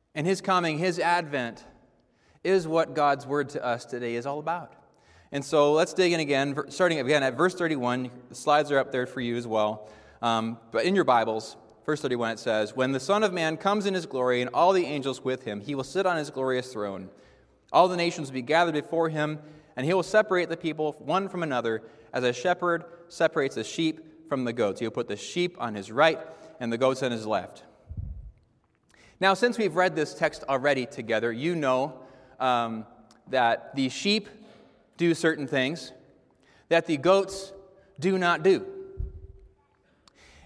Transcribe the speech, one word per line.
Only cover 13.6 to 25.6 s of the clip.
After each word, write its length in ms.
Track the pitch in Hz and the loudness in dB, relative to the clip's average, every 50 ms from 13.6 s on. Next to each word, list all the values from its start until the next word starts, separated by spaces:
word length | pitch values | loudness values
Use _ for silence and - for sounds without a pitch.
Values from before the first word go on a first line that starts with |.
| - 196 208 214 190 | 0 0 0 2 0
in 80 | 202 | -2
his 140 | 190 180 160 | -2 -4 -4
glory 340 | 147 135 131 123 127 123 123 | -4 -2 0 2 2 2 2
and 80 | 123 127 - | 0 0 2
all 180 | 139 170 185 | 4 4 4
the 140 | 196 185 170 | 4 4 2
angels 360 | 131 151 143 127 139 127 - | 0 -4 -4 -4 -4 -6 -4
with 200 | - 127 131 127 | -4 -4 -4 -4
him, 180 | 127 113 104 104 | -6 -8 -8 -8
he 140 | 104 143 143 | -6 -6 -6
will 100 | 135 127 | -6 -6
sit 220 | - - 185 190 | -4 -4 -2 0
on 100 | 185 170 | 0 0
his 140 | 156 147 151 | -2 -4 -4
glorious 420 | - 135 131 131 127 127 123 127 | -4 -2 -2 0 0 0 -2 -4
throne. 380 | - 107 104 101 98 92 92 95 - - - _ _ _ _ _ _ _ _ _ | -6 -6 -6 -4 -6 -8 -10 -14 -18 -20 -20 _ _ _ _ _ _ _ _ _
All 180 | - 156 180 180 | 4 4 4 4
the 80 | 180 | 2
nations 320 | 175 170 170 170 165 147 131 | 0 -2 -2 -2 -4 -8 -8
will 60 | 131 | -6
be 80 | 131 | -6
gathered 300 | 120 123 151 165 175 170 | -2 2 4 4 4 2
before 380 | 151 147 143 - 170 165 165 160 | 0 -2 -4 -2 -2 -2 0 0
him, 280 | 156 151 151 151 156 151 - - - - - _ _ | 0 -2 -2 -2 -4 -8 -12 -18 -20 -20 -20 _ _
and 80 | 127 131 | -4 -2
he 80 | 160 | 0
will 100 | 185 190 | 0 0
separate 460 | 165 - - 214 214 214 185 180 170 160 | 0 2 2 2 4 4 2 0 0 -2
the 80 | 165 | -4
people 400 | 165 - 160 151 156 156 151 143 - | -4 -4 -6 -4 -2 -4 -4 -4 -6
one 300 | - 139 165 190 196 185 | -4 -2 0 0 -2 -2
from 140 | 185 180 | -4 -4
another, 400 | 165 151 131 120 117 117 113 - - - - - - - - | -4 -2 -2 0 0 0 -2 -4 -6 -12 -20 -20 -14 -8 -4
as 100 | 127 123 | 0 0
a 80 | 123 | 0
shepherd 520 | 120 - - 185 175 175 180 175 170 165 165 - - - - - | 0 0 0 0 0 2 0 0 0 0 -4 -10 -18 -20 -20 -12
separates 480 | - - 165 156 - 156 135 135 - | 0 0 0 2 2 0 0 0 -2
the 80 | 120 110 | -6 -8
sheep 640 | - - 165 165 156 156 - - - - - - - | -6 -2 -2 -2 -2 -2 -4 -12 -20 -20 -20 -8 -4
from 140 | 143 131 123 | -4 -2 -2
the 80 | 120 120 | -2 0
goats. 260 | 123 110 98 92 - | 0 0 0 0 -2
He'll 100 | 120 113 | -6 -4
put 180 | - 131 117 - | -4 -4 -6 -6
the 80 | 104 | -8
sheep 400 | 104 - - - 175 175 175 - | -8 -10 -6 -2 -2 -2 -2 -4
on 160 | - | -6